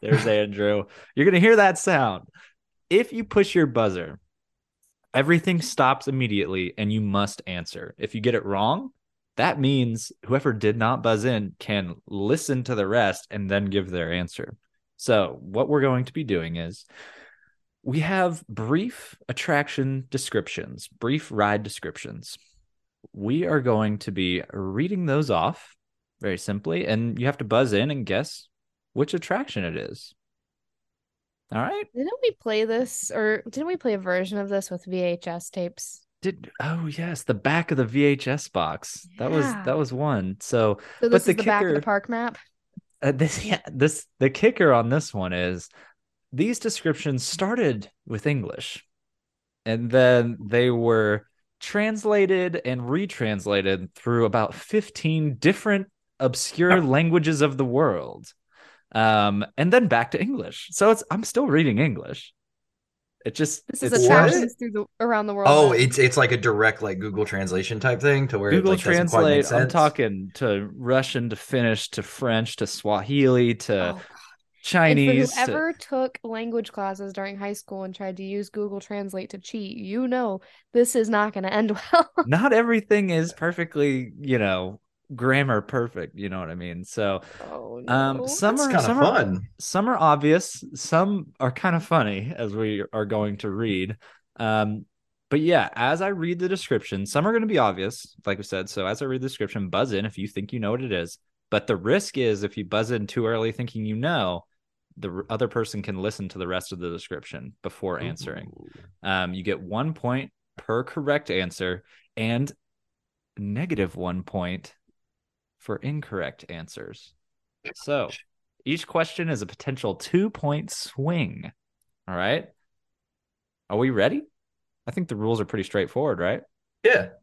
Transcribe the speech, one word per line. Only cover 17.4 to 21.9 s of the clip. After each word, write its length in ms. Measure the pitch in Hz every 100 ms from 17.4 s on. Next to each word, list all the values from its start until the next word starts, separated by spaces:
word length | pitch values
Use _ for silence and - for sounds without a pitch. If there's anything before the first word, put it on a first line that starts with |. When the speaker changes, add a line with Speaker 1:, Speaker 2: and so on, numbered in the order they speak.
| _ _ _ _
Speaker 1:
we 180 | - 151
have 460 | 160 190 180 160 -
brief 680 | 104 113 160 240 - - - -
attraction 800 | 123 - 147 143 - 135 135 127
descriptions, 760 | 135 - 110 - - - 60 -
brief 440 | _ 117 151 -
ride 300 | 110 104 104
descriptions. 760 | 101 - 85